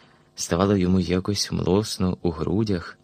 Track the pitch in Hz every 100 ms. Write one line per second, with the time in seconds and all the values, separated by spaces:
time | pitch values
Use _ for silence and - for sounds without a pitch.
0 | - _ _ - - 85 98 101 90 92
1 | 82 90 92 101 - 87 82 95 107 -
2 | 92 - 90 80 80 90 110 90 - -